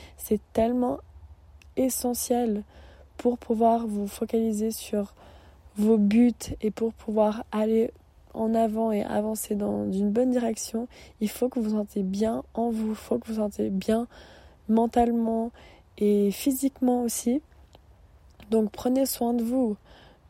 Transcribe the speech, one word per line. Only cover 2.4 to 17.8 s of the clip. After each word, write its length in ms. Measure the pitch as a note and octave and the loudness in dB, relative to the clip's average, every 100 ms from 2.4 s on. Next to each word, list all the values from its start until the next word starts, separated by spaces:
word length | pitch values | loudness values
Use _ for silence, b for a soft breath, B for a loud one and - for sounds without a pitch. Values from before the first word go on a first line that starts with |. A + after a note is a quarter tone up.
| A#3+ G#3 G#3 b b b b - | 0 -2 -6 b b b b -4
pour 200 | B3 A#3+ | -2 -2
pouvoir 480 | - A3 A3+ A#3 A#3 | -2 2 4 4 0
vous 220 | G#3 G3+ | -4 -6
focaliser 640 | - A3 A3+ A3+ G#3 A3 | -6 -2 0 0 0 -2
sur 420 | A3 - G#3 G3 - B B B B - G#3 | -4 -4 -4 -4 -10 B B B B -12 0
vos 200 | G#3+ A3+ | 4 4
buts 360 | G3+ A3 A#3+ A3+ - - | 6 6 6 4 -6 -6
et 120 | G#3+ | -4
pour 200 | - A3+ | -2 -4
pouvoir 520 | - - G#3+ G#3+ G#3+ - | -4 -2 2 2 0 -4
aller 400 | G#3+ G#3+ A3 A3+ - _ _ - | -2 2 2 0 -4 _ _ -14
en 220 | - A3+ | -4 0
avant 380 | A3+ A3+ G#3+ A3+ | 2 2 0 0
et 100 | G#3 | 0
avancer 520 | - G#3 G#3+ A3 - | -2 -2 -2 -6 -4
dans 360 | G#3 G#3 G#3 G#3 | -2 -2 -2 -2
une 200 | F#3+ G#3 | 0 0
bonne 200 | G#3 B3+ | 2 2
direction. 580 | B3 A3+ A3 - A3 B3 B B - | 2 0 -4 -6 -6 -8 B B -6
Il 80 | G#3+ | -6
faut 200 | - B3 | -2 -2
que 100 | B3+ | 0
vous 120 | G#3+ | -2
vous 60 | G#3+ | -2
sentez 260 | G#3 G#3 | -2 -4
bien 400 | F#3+ G3 A3 A#3+ - | -4 -2 -2 -2 -6
en 160 | - A#3 | -4 -2
vous, 200 | A3 A3 | -2 -4
il 40 | |
faut 240 | G#3+ - B3 | -6 -4 -4
que 80 | A#3 | -4
vous 80 | |
vous 60 | A3 | -4
sentez 300 | G#3 G#3 G#3+ | -4 -4 -4
bien 360 | F#3+ - A3 A#3+ B B B B B - | -2 0 -2 -2 B B B B B 0
mentalement 840 | A3 A#3 A#3+ A#3+ A#3 A3+ A3+ A#3 B B B _ - | 2 4 2 2 2 0 -2 -4 B B B _ 0
et 320 | G#3 G3+ G3+ | 2 4 2
physiquement 720 | F#3+ - C4 C4+ - B3+ B3 | 0 -2 0 -2 0 0 2
aussi. 400 | A#3+ - - C4 - - - - | 0 -2 0 0 -4 -16 -20 -20